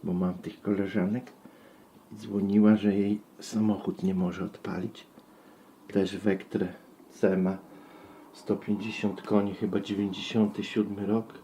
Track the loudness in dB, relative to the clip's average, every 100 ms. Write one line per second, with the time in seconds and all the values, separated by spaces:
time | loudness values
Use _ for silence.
0 | -2 0 0 -2 -10 -8 -2 0 0 0
1 | 0 -2 -6 -20 -20 -20 -20 -20 -20 -20
2 | -20 -16 -6 -2 4 6 8 8 4 4
3 | 2 0 -4 -18 -6 0 2 0 -2 -2
4 | 0 2 0 -2 -8 -8 -8 -6 -6 -10
5 | -20 -20 -20 -20 -20 -20 -20 -20 -4 0
6 | 0 0 0 0 -2 -2 -2 -6 -20 -20
7 | -20 0 2 4 2 -2 -10 -20 -20 -20
8 | -20 -20 -20 -20 -4 -4 -2 -4 -4 -4
9 | -4 -4 0 2 2 -2 -2 -2 -2 -2
10 | -2 -4 -4 2 2 0 -4 -2 -2 -2
11 | 0 0 -2 -14